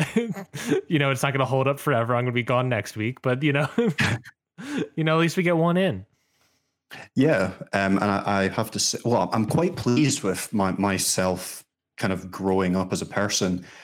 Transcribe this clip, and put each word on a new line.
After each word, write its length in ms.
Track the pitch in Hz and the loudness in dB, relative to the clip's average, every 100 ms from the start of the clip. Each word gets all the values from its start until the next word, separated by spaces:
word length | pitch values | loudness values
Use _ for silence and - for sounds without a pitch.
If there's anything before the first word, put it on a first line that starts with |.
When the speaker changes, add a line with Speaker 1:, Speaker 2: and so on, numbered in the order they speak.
| 156 226 233 196 | 0 -2 -2 -6
Speaker 1:
<laughs> 420 | - 143 240 381 - | -12 -10 -2 -2 0
you 140 | 151 | 2
know, 100 | 139 | 2
it's 120 | 127 | 0
not 100 | 143 | 0
gonna 120 | 135 123 | 0 0
hold 200 | 135 135 | 2 0
up 140 | 139 | 0
forever. 340 | 151 120 117 | 0 2 2
I'm 100 | 120 | 0
gonna 80 | 123 | 0
be 120 | 120 | -2
gone 240 | 110 127 127 | 0 0 0
next 280 | 113 - 107 | -2 -4 -4
week, 260 | 110 131 | -6 -4
but, 200 | 131 127 | -2 0
you 100 | 147 | 0
know, 160 | 139 151 - 233 - 123 120 - | 0 0 0 0 0 0 -2 -8
<laughs> 640 | - _ - 262 285 - | -20 _ -18 -8 -6 -4
you 80 | - | -2
know, 140 | 156 160 | 2 2
at 40 | |
least 160 | 165 190 | 2 2
we 60 | |
get 140 | 175 165 | 2 2
one 200 | 170 175 | 2 2
in. 300 | 190 95 101 _ _ _ _ _ _ _ _ - - - | 0 -2 -8 _ _ _ _ _ _ _ _ -20 -4 2
Speaker 2:
Yeah, 360 | 143 113 92 - - | 4 4 0 -4 -4
um, 240 | 101 98 98 | 0 2 2
and 80 | |
I, 380 | 104 98 - 101 | 2 0 0 0
I 60 | 98 | 0
have 220 | 107 110 | -2 -4
to 60 | 101 | -2
say, 200 | - - | -4 -2
well, 240 | 117 117 90 | 0 0 2
I'm 140 | 117 107 | 0 2
quite 280 | 160 180 | 2 0
pleased 480 | 180 123 120 139 - | 0 2 4 2 2
with 300 | 98 90 - | -2 -4 -2
my, 180 | 104 95 | 0 0
myself 920 | 90 98 92 - - 92 90 - - - _ _ - | 0 0 0 0 0 0 -2 -6 -14 -20 _ _ -6
kind 160 | 104 | -4
of 180 | 90 90 | -4 -6
growing 460 | - 95 95 92 92 | -4 0 2 2 0
up 160 | 92 | 0
as 100 | 92 | -4
a 40 | - | -4
person, 580 | - 104 - 92 90 - - | -4 -2 0 -2 -2 -8 -20